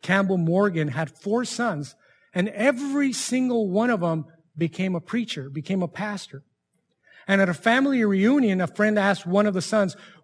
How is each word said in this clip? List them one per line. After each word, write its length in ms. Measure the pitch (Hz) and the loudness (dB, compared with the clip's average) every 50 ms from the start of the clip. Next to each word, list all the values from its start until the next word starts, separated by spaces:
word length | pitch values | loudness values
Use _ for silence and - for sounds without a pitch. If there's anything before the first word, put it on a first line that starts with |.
| - | -4
Campbell 340 | - 185 196 196 185 190 180 | 0 0 0 2 0 0 0
Morgan 520 | 165 160 170 190 202 208 175 160 156 147 | 0 2 2 2 2 2 0 -2 -4 -4
had 200 | 123 143 165 156 | -4 -6 -6 -8
four 340 | - _ - 202 214 240 247 | -10 _ -6 -4 -2 -2 -2
sons, 520 | - - - 240 233 180 147 147 127 - _ _ _ _ _ _ _ - | -4 -6 -4 -4 -4 -4 -6 -8 -10 -14 _ _ _ _ _ _ _ -4
and 140 | 175 180 214 | -4 -4 -4
every 640 | - 202 214 269 294 240 285 277 269 285 285 269 240 | -2 0 0 0 0 0 -4 -4 -2 0 0 0 -2
single 540 | - - - 247 254 254 254 240 233 220 190 | -4 -4 -2 -2 0 0 0 0 0 0 0
one 220 | 180 208 233 247 | 0 0 2 2
of 120 | 240 190 | 0 0
them 240 | 170 170 160 160 147 - _ _ _ _ _ | 0 -2 -2 -2 -4 -8 _ _ _ _ _
became 380 | 151 165 160 - - 185 185 185 | -4 -4 -4 -2 -4 -4 -4 -4
a 80 | 170 | -4
preacher, 480 | - - - 240 233 - - 151 131 139 | -6 -4 -4 -4 -4 -4 -8 -10 -10 -10
became 320 | 139 160 143 - 190 190 | -10 -10 -6 -4 -4 -2
a 60 | 180 165 | -4 -4
pastor. 560 | - - 196 214 208 190 - - - 135 - _ _ _ _ _ _ _ _ _ _ _ _ _ - - - - | -6 -8 -8 -8 -8 -10 -12 -14 -18 -20 -20 _ _ _ _ _ _ _ _ _ _ _ _ _ -20 -14 -2 0
And 140 | 196 196 | 2 4
at 80 | 196 180 | 4 2
a 40 | 175 | 0
family 500 | - - 226 233 254 269 285 269 247 220 | 0 2 2 4 4 4 2 2 2 2
reunion, 560 | 208 196 190 196 226 277 294 254 214 190 185 | 4 4 4 4 4 4 4 4 4 2 2
a 60 | 180 151 | 0 -2
friend 320 | - - 208 214 214 208 | 0 0 2 2 2 2
asked 260 | 190 202 196 - - | 2 2 0 0 -2
one 220 | 175 180 202 208 208 | 0 2 2 2 2
of 80 | 190 | 2
the 60 | 185 156 | -2 -2
sons, 320 | - 220 214 202 180 - - - - - - | 0 0 0 0 0 -2 -6 -14 -20 -20 -14